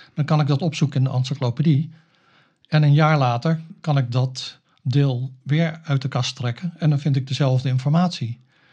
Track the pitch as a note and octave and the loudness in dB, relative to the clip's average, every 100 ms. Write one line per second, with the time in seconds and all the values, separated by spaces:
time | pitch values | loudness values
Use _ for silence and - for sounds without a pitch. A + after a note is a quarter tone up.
0 | - - C#3+ D3+ C#3+ C#3 F3 - D3 C3+ | -10 -6 0 2 2 0 0 0 0 2
1 | C3 B2+ B2+ C#3 B2 - D#3 D3+ D#3+ - | 0 0 -2 -4 -4 0 2 2 0 -8
2 | _ _ _ _ _ _ _ D#3 D3 D3 | _ _ _ _ _ _ _ 2 4 6
3 | D#3 D#3 B2 A#2+ E3 D#3+ - - - C#3 | 4 4 2 0 -2 -2 -6 -10 -2 0
4 | A#2+ B2 C3 B2+ - - _ _ C3+ C#3+ | 0 -2 -2 -4 -14 -16 _ _ -2 0
5 | C#3 B2 C3 - - D3+ E3 D#3+ - C#3 | 0 -2 -6 -10 -2 0 0 -4 -4 -2
6 | C3 B2+ B2 - A#2+ A#2 F3 - D#3 C#3 | -2 -4 -4 -4 -6 -6 -8 -2 0 0
7 | D3+ C#3 C3 C3 C#3 B2+ C3+ B2+ C3+ D#3+ | 0 -2 -2 -2 0 0 0 -2 0 2
8 | F3+ - A2+ A#2 _ _ _ | 2 -2 -8 -8 _ _ _